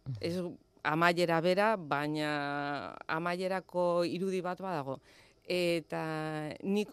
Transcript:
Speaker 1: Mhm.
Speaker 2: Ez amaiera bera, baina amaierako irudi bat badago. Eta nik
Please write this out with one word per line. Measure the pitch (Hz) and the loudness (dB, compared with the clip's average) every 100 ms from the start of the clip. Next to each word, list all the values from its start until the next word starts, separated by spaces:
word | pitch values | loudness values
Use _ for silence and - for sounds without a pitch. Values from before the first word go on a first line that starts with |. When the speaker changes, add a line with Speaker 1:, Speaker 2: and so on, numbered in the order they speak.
| - | -10
Speaker 1:
Mhm. | 113 | -6
Speaker 2:
Ez | 170 180 175 - _ _ | -4 -2 -4 -10 _ _
amaiera | - 156 170 175 170 165 | 0 4 4 6 4 4
bera, | 170 185 214 214 | 4 4 4 2
baina | 151 143 147 151 151 147 143 143 143 143 92 - - | 0 -2 0 0 0 -2 -2 -2 -4 -4 -6 -10 -4
amaierako | 160 175 180 185 190 - 175 175 175 | -2 -2 -2 -2 -4 -2 0 2 4
irudi | 170 170 190 185 | 2 0 -2 -2
bat | 175 180 | -4 -6
badago. | 190 165 135 135 - - - _ | -4 -4 -4 -8 -12 -20 -20 _
Eta | - 180 175 170 151 170 160 156 156 151 151 - | -2 0 2 0 -2 -4 -4 -4 -4 -4 -6 -4
nik | 196 202 208 | 0 0 0